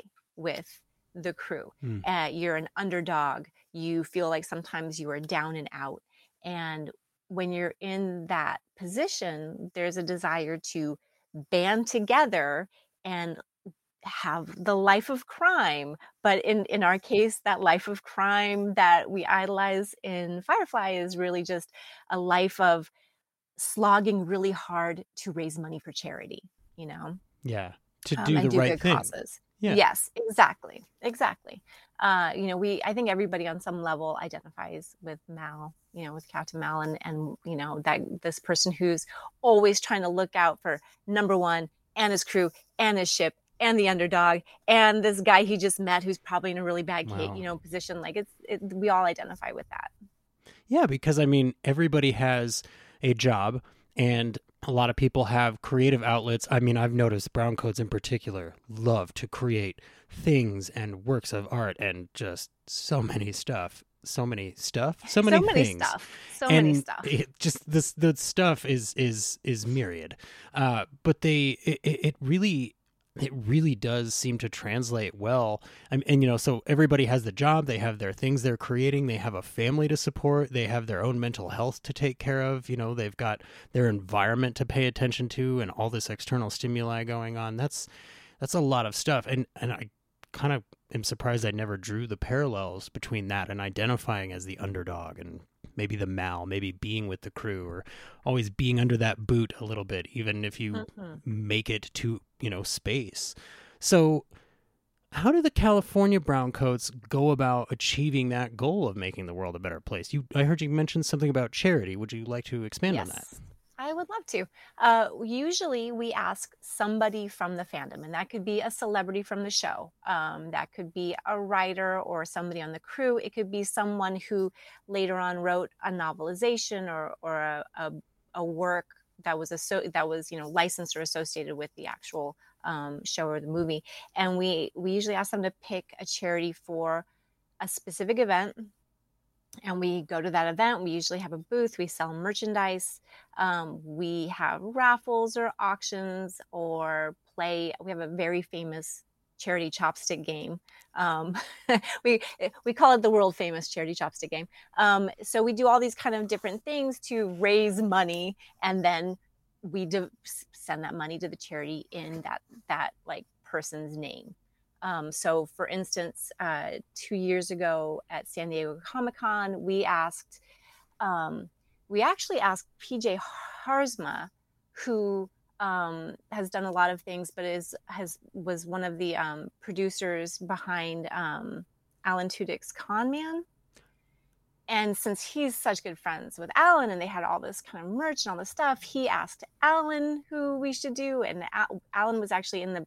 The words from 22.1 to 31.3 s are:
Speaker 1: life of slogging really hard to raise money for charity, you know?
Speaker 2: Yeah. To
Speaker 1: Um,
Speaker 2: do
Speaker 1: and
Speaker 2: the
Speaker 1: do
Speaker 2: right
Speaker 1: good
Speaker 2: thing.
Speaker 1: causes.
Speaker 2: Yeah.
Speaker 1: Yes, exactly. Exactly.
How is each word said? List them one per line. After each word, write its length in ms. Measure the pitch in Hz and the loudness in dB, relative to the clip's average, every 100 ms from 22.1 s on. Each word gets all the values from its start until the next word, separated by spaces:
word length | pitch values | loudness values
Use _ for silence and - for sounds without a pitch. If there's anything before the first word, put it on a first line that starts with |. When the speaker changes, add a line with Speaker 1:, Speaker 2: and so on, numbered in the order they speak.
| 185 | -2
Speaker 1:
life 400 | 180 180 190 - | 2 2 2 4
of 300 | 185 170 160 _ _ _ _ _ _ - | 6 4 2 _ _ _ _ _ _ -8
slogging 680 | - - 208 202 208 202 170 | -6 2 6 6 6 2 0
really 260 | 190 190 | 0 0
hard 520 | 185 - 175 170 170 - - | -2 -4 -2 -2 -4 -10 -12
to 140 | - | -8
raise 260 | 160 160 156 | -6 -6 -6
money 200 | 156 160 | -8 -10
for 120 | 156 | -10
charity, 500 | 147 170 - - - 185 _ _ - | -12 -10 -12 -12 -16 -18 _ _ -16
you 80 | 156 | -14
know? 320 | 156 160 185 _ _ | -12 -12 -12 _ _
Speaker 2:
Yeah. 300 | 127 110 90 - _ _ - | -6 -6 -6 -12 _ _ -6
To 100 | 147 | -2
Speaker 1:
Um, 100 | 110 | 2
Speaker 2:
do 120 | 156 | 4
Speaker 1:
and 80 | 131 | 4
Speaker 2:
the 40 | |
Speaker 1:
do 80 | 123 | 4
Speaker 2:
right 140 | 127 | 4
Speaker 1:
good 100 | 156 | 2
Speaker 2:
thing. 140 | 180 175 | 2 2
Speaker 1:
causes. 460 | - - - - _ - | 0 -10 -14 -16 _ -4
Speaker 2:
Yeah. 160 | 208 208 | 2 6
Speaker 1:
Yes, 340 | - - - - | 6 4 -6 -4
exactly. 720 | 226 214 170 - - - - _ | 0 6 6 6 -12 -18 -20 _
Exactly. 600 | 240 233 254 | -6 0 -2